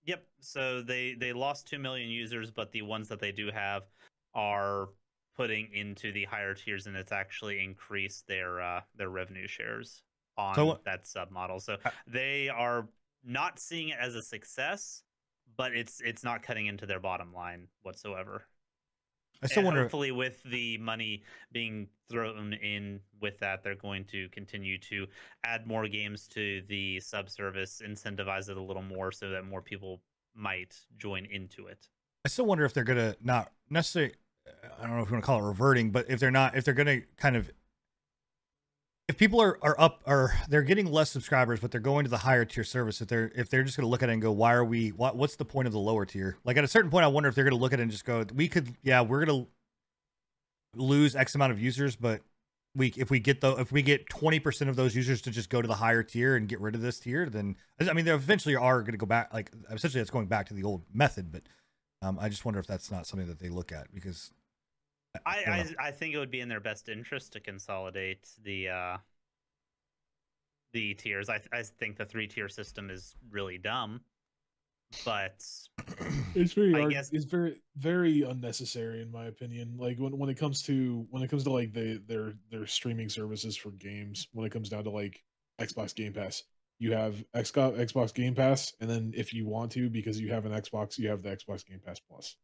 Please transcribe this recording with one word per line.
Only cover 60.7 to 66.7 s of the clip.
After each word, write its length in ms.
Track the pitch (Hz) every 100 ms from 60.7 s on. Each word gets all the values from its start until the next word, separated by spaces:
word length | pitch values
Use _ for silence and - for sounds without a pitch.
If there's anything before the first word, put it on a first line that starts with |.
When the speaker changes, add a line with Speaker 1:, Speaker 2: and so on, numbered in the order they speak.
| 95 -
Speaker 2:
method, 380 | 104 143 - 87
but, 100 | 80 _ _ _ _ _ _
um, 160 | 95 95
I 80 | 107
just 160 | 104
wonder 160 | 120 104
if 80 | 90
that's 220 | 95 -
not 160 | 95 -
something 220 | 95 87
that 120 | 78
they 80 | 90
look 220 | 87 85
at, 200 | 76 64
because 380 | 98 95 82 - _ _ _ _ _ _ _ _
I, 40 | - 165
Speaker 1:
I, 60 |
Speaker 2:
I 120 | 202
don't 80 | 170
Speaker 1:
I, 100 | 175
Speaker 2:
know. 80 | 165 147
Speaker 1:
I 120 | 143
think 240 | 139 165
it 40 | 147
would 120 | 135
be 100 | 127
in 80 | 120
their 100 | 110
best 300 | 107